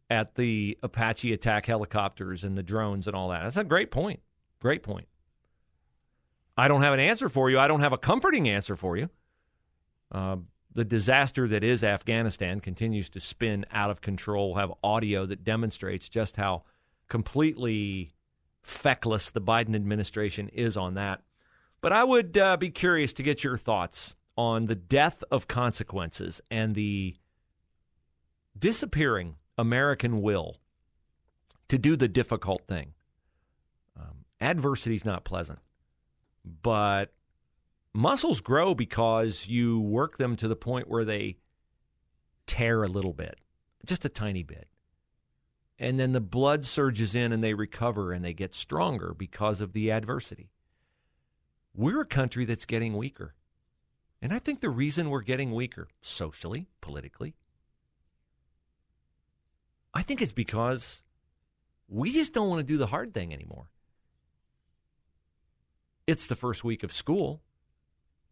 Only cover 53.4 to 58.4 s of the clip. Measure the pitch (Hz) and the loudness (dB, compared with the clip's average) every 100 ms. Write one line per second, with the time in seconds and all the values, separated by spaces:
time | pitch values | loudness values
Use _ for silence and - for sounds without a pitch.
53.4 | _ _ _ _ _ _ _ _ 127 233 | _ _ _ _ _ _ _ _ -6 -4
54.4 | - 277 202 120 147 147 156 139 123 131 | -4 -4 -2 0 0 0 -2 -2 -2 -2
55.4 | 131 113 127 - 82 _ - - 80 - | -2 -4 -6 -8 -18 _ -14 -8 -8 -8
56.4 | 82 123 185 _ - 71 69 - 156 - | -10 -10 -10 _ -14 -12 -14 -12 -14 -14
57.4 | _ _ _ _ _ _ _ _ _ _ | _ _ _ _ _ _ _ _ _ _